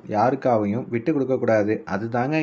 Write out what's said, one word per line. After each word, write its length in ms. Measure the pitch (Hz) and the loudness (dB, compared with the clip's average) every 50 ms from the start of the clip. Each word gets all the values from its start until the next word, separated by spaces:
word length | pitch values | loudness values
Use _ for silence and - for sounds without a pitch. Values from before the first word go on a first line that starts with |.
| - - | -8 -4
யாருக்காவையும் 800 | 107 104 113 131 139 131 - 131 120 107 104 101 107 123 131 - | 0 2 2 2 2 0 2 2 2 2 2 0 -2 -4 -4 -4
விட்டு 240 | 120 117 117 165 156 | -4 -4 -2 0 0
கொடுக்கக்கூடாது, 640 | 139 131 127 131 123 120 113 110 107 101 107 110 107 - - | 0 0 0 0 0 2 2 4 4 4 2 0 -2 -4 -4
அதுதாங்க 460 | 175 98 113 117 120 120 123 143 156 160 | -4 -4 -4 -2 -2 -2 -2 0 -2 -2